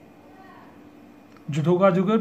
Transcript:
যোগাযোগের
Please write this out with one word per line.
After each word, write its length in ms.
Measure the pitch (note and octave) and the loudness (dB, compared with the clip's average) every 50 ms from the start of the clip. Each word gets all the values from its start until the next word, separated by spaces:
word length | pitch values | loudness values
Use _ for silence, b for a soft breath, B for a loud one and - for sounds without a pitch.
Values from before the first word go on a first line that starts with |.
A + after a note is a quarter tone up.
| - - - - - - - F#4+ F#4+ F#4+ - F4+ - - - - - - - - - - - - - - - - - - | -20 -20 -20 -20 -20 -20 -20 -20 -20 -20 -20 -20 -20 -20 -20 -20 -20 -20 -20 -20 -20 -20 -20 -20 -20 -20 -20 -20 -14 -10
যোগাযোগের 680 | C#3 D#3+ C#3+ D#3+ F3+ F3+ G3 G3 F3 F#3+ F#3 G3 A3 A3+ | -8 -4 -2 -2 0 2 2 2 2 2 0 0 0 -2